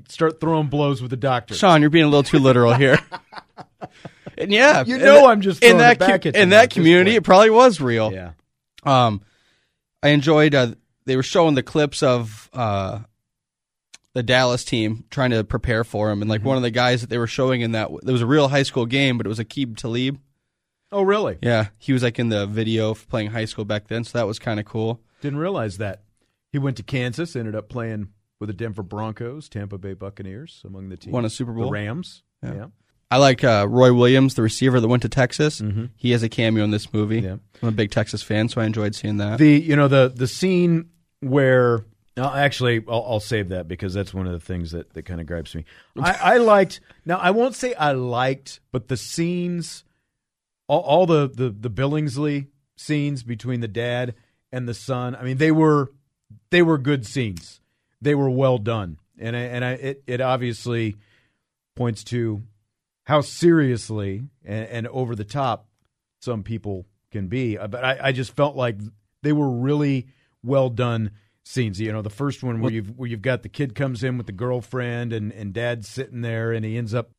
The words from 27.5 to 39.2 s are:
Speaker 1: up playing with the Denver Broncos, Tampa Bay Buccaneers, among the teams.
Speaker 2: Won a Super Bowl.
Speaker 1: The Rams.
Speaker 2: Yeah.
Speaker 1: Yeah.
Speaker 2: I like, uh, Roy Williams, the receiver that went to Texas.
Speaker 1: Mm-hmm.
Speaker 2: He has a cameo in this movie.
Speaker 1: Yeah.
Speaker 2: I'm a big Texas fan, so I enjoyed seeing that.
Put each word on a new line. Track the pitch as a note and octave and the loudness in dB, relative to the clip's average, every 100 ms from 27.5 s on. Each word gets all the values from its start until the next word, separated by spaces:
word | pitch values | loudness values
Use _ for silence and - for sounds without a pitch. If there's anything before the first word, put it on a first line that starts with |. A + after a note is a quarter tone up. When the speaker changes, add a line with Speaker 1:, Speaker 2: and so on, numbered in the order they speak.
Speaker 1:
up | G#2+ G#2 | -8 -10
playing | B2 A2+ G#2+ G2 _ _ - | -10 -8 -8 -12 _ _ -14
with | G#2+ | -12
the | |
Denver | G2+ A2+ G2+ | -10 -10 -10
Broncos, | F2+ G#2+ A2 G#2+ A#2+ D3 - | -12 -8 -8 -8 -12 -14 -14
Tampa | G#2+ G2+ G2 | -12 -10 -12
Bay | G2 | -12
Buccaneers, | F#2+ G2 G2 G2 G2+ E3 - G2 | -12 -14 -14 -16 -16 -20 -20 -20
among | F#2+ F#2+ | -18 -16
the | F#2 | -16
teams. | - | -8
Speaker 2:
Won | B2 | -4
a | A2+ | -4
Super | - A#2+ | -6 -8
Bowl. | A2+ B2 | -6 -6
Speaker 1:
The | |
Rams. | G#2 G#2 D3 F3+ - _ _ | -6 -6 -8 -12 -18 _ _
Speaker 2:
Yeah. | B2 | -12
Speaker 1:
Yeah. | G2 B2+ _ _ _ - | -12 -14 _ _ _ -2
Speaker 2:
I | B2+ | 4
like, | C#3 B2 | 4 4
uh, | C3 G#2+ G2+ | 2 2 2
Roy | A#2+ B2+ | 6 6
Williams, | B2 B2 C3 C3+ | 8 6 6 2
the | - | 2
receiver | A2+ - C3 B2 | -2 2 2 2
that | A2+ | 2
went | B2 | 0
to | A2 | 0
Texas. | C#3 B2+ - D3+ - | 0 0 2 -2 -2
Speaker 1:
Mm-hmm. | G#2+ G#2 A#2+ - | -6 -6 -8 -6
Speaker 2:
He | A#2+ | 0
has | A#2+ | 0
a | A2+ | 0
cameo | - A2+ A2 | -2 0 2
in | G#2 | 0
this | G#2 - | -2 -4
movie. | G#2+ G#2 A2+ | -4 -2 -2
Speaker 1:
Yeah. | F#2+ G2 _ - | -4 -8 _ -8
Speaker 2:
I'm | A#2 | -4
a | |
big | G#2+ G#2 | -2 -2
Texas | - G#2+ G#2+ | -2 -4 -6
fan, | - G#2+ A2+ | -4 -2 -2
so | - | -2
I | A2 | -4
enjoyed | A2 G#2 | -2 -4
seeing | A2+ G#2 | -6 -6
that. | G#2 | -4